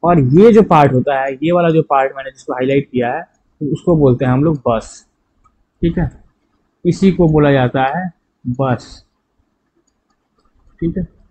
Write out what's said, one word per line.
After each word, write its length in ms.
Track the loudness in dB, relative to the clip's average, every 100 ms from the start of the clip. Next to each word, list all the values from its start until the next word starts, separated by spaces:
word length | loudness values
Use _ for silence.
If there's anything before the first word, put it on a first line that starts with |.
और 180 | 2 2 2
ये 180 | 4 6
जो 100 | 6
part 300 | 4 4 4
होता 280 | 2 -2 -4
है, 120 | -4
ये 180 | -4 -2
वाला 180 | 0 2
जो 120 | 0
part 300 | 0 0 -2 -6
मैंने 140 | -16
जिसको 220 | -16 -10
highlight 360 | -6 -2 -2 -2
किया 220 | -4 -4
है, 80 | -6
तो 500 | -10 _ _ _ -8
उसको 240 | -6 -2 2
बोलते 280 | 2 0
हैं 80 | -2
हम 120 | 0
लोग 160 | -2 -2 -4
bus, 380 | -4 -6 -20 _ _ _ _ _ _ _ _
ठीक 160 | -6 -4
है, 120 | -6 -8 _ _ _ _ _ _
इसी 260 | -4 0 0
को 160 | 2 2
बोला 240 | 2 2
जाता 320 | 2 0 -2 -4
है 200 | -4 -8 -12 _ _
bus, 600 | -10 -6 -4 -4 -8 -20 _ _ _ _ _ _ _ _ _ _ _ _ _ _ _ _ _ _
ठीक 160 | -6 -6
है। 60 | -10 _ _